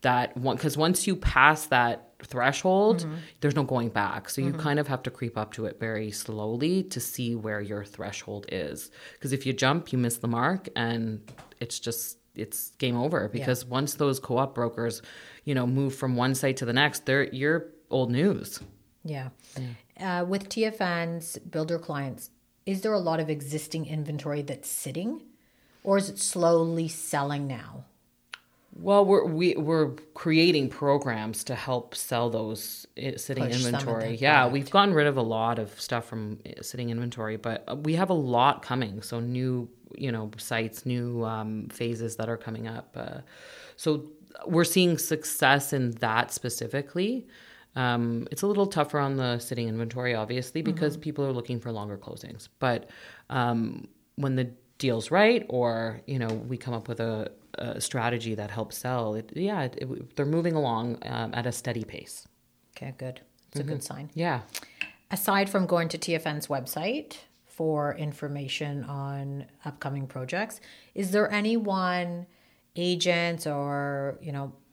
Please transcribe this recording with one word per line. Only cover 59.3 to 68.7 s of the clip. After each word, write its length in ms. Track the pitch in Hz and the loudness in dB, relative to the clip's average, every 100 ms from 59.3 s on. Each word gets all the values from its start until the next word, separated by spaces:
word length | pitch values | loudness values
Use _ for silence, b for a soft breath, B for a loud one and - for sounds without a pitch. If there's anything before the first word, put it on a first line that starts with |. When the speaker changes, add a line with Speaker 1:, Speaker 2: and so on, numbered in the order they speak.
Speaker 1:
yeah, 280 | - 196 202 | -4 -2 0
it, 140 | 131 - | -2 -4
it, 360 | 127 - 127 - | -8 -8 -8 -2
they're 100 | 143 | 2
moving 280 | 165 170 | 2 2
along, 440 | 156 135 113 120 117 113 | 2 2 2 0 -4 -4
um, 260 | 120 113 | -4 -2
at 140 | 120 120 | -2 -2
a 60 | |
steady 320 | 120 - 117 | -2 -4 -4
pace. 420 | 107 - - - - _ _ _ _ - | -6 -10 -14 -18 -20 _ _ _ _ -14
Speaker 2:
Okay, 160 | 135 131 | -12 -10
good. 220 | 131 127 _ _ _ | -10 -10 _ _ _
It's 80 | 143 | -6
a 20 | |
good 160 | 143 147 | -4 -6
Speaker 1:
Mm-hmm. 160 | - | -6
Speaker 2:
sign. 160 | 139 151 | -10 -10
Speaker 1:
Yeah. 260 | 160 170 127 - - B B B B - | -2 0 0 -4 -12 B B B B -8
Speaker 2:
Aside 380 | 185 - 196 196 | -4 2 4 4
from 160 | 196 180 | 2 4
going 220 | 175 165 | 2 2
to 80 | 165 | -2
T 160 | - | 0
F 120 | 160 160 | 0 0
N's 220 | 147 - | -4 -2
website 680 | 139 127 156 180 285 - - - _ _ | -4 -4 -4 -2 -2 -6 -16 -20 _ _
for 480 | - 160 151 147 - | -4 0 0 0 -2
information 880 | 147 143 147 143 135 - 147 | -6 -6 -6 -6 -4 -4 -4